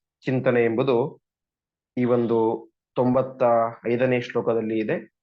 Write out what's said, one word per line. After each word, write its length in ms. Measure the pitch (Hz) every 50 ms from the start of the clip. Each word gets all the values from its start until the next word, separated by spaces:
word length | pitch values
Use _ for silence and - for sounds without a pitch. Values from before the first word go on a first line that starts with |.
| _ _ _ _ -
ಚಿಂತನೆ 420 | 139 131 127 127 135 120 120 117
ಎಂಬುದು 540 | 113 113 117 135 135 123 117 131 160 - - _ _ _ _ _ _ _ _ _ _ _ _ _ _ -
ಈ 80 | 123 123
ಒಂದು 640 | 117 123 120 117 110 117 113 110 113 113 - - - _ _ _ _ -
ತೊಂಬತ್ತ 480 | 139 123 123 127 131 127 131 - - 127 120 117 117 113 117 117 - -
ಐದನೇ 340 | 113 120 120 127 127 123 120
ಶ್ಲೋಕದಲ್ಲಿ 580 | 120 - - 120 98 120 113 113 110 110 113 110
ಇದೆ. 340 | 107 110 165 220 - - _ _